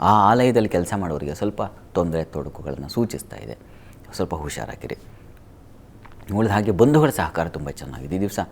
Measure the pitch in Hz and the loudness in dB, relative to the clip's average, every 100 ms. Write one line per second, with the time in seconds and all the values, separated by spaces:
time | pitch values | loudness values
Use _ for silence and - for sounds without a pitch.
0 | 92 107 - 123 127 117 107 - 87 101 | 4 6 6 6 4 4 2 0 0 -4
1 | 90 73 71 76 104 - 104 - - - | -4 -4 -6 -4 -4 -4 -8 -10 -6 -2
2 | 87 80 80 78 71 - 73 67 69 - | 0 -2 -4 -8 -10 -10 -10 -10 -6 -2
3 | 113 - - - - - - - - - | -2 -4 -12 -14 -14 -14 -18 -20 -20 -20
4 | - - 90 82 73 - 55 - 55 - | -12 -6 -6 -6 -8 -8 -10 -10 -12 -12
5 | - - - - - - - - - - | -14 -20 -20 -20 -20 -20 -20 -20 -20 -20
6 | - - - 101 110 101 104 92 120 151 | -20 -18 -4 0 2 2 2 4 6 6
7 | 151 - 82 - 82 80 71 69 71 62 | 4 2 -2 -2 -4 -4 -8 -10 -12 -12
8 | 71 92 98 - 90 | -6 -4 -2 -4 -8